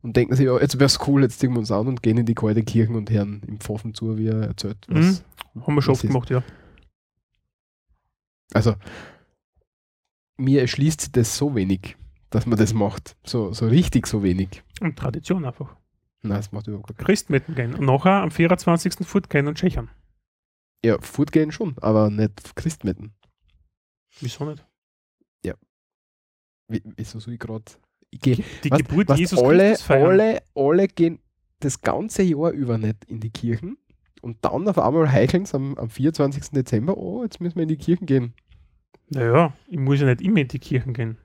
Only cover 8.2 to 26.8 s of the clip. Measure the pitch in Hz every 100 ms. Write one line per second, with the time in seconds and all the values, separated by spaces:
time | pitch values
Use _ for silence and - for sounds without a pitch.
8.2 | _ _ _ - 113 101 - - - _
9.2 | _ _ _ _ _ _ _ _ _ _
10.2 | _ - 131 139 127 - 147 156 - 127
11.2 | 113 - 147 120 95 92 - - - _
12.2 | _ 110 117 110 107 110 101 - - _
13.2 | - 123 98 110 113 135 180 131 - 107
14.2 | 98 92 95 - _ - 165 - - 117
15.2 | - 180 135 - 131 - _ _ _ _
16.2 | 110 101 107 104 104 104 - - - 208
17.2 | - 143 - 160 120 - 135 135 185 196
18.2 | 165 151 165 180 - 170 185 - 175 202
19.2 | - 147 143 151 185 - 113 _ _ _
20.2 | _ _ _ _ _ _ 113 107 - -
21.2 | 147 160 156 151 202 123 107 107 107 104
22.2 | 107 - - - 175 156 101 92 104 _
23.2 | _ _ _ _ _ _ _ _ _ _
24.2 | 120 - 147 147 _ _ _ _ _ _
25.2 | _ _ - - _ _ _ _ _ _
26.2 | _ _ _ _ _ 110